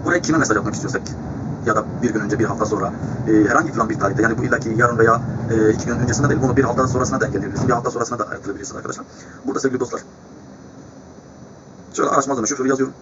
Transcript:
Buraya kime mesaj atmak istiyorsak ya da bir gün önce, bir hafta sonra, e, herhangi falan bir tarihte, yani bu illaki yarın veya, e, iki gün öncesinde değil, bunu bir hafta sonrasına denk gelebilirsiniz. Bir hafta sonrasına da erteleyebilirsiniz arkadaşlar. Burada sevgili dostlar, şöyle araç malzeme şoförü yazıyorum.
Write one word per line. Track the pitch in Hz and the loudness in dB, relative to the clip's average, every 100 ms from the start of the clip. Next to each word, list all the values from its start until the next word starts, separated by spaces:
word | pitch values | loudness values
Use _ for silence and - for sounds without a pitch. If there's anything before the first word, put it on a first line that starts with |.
Buraya | - - | 2 0
kime | - 156 | 4 2
mesaj | 127 104 | 4 2
atmak | 104 | 2
istiyorsak | 104 - 95 - - - - - - 113 | -4 -4 -4 -6 -8 -8 -6 -6 -2 0
ya | 107 | 0
da | - - | -2 -2
bir | 120 | 0
gün | 107 | 0
önce, | 104 - | 0 0
bir | |
hafta | 104 98 107 | 0 0 0
sonra, | 104 95 - - - - | 0 -2 -4 -6 -4 4
e, | |
herhangi | 107 101 123 156 | 6 6 4 2
falan | 113 110 | 0 0
bir | 104 | 2
tarihte, | 98 98 | 0 4
yani | 113 113 | 2 2
bu | |
illaki | 123 117 113 113 | 0 0 0 2
yarın | 120 117 | 4 6
veya, | 113 117 - - - | 4 4 0 -4 0
e, | 113 107 | 4 4
iki | 107 - | 4 0
gün | 120 | 0
öncesinde | 127 - 143 | 0 2 2
değil, | 110 | 4
bunu | 131 123 | 2 2
bir | |
hafta | 131 - 131 | 0 0 0
sonrasına | - - 107 | 0 0 0
denk | 107 | -2
gelebilirsiniz. | 98 101 - 117 | -2 -4 -2 0
Bir | |
hafta | 120 123 | 0 -2
sonrasına | 120 113 120 | -2 -4 -4
da | |
erteleyebilirsiniz | 104 - 101 98 101 - | -6 -6 -8 -8 -10 -10
arkadaşlar. | - - - - - - - | -10 -10 -12 -18 -18 -10 -6
Burada | - | -2
sevgili | 135 123 | 0 0
dostlar, | 120 - - - - - - - - - - - - - - - - - - - - | -4 -6 -10 -20 -20 -18 -18 -18 -18 -18 -18 -18 -20 -20 -20 -20 -20 -20 -20 -20 -10
şöyle | - - | -2 2
araç | 143 135 | 2 2
malzeme | 131 107 | -2 -2
şoförü | 139 131 | 0 0
yazıyorum. | 135 131 - | 2 0 -4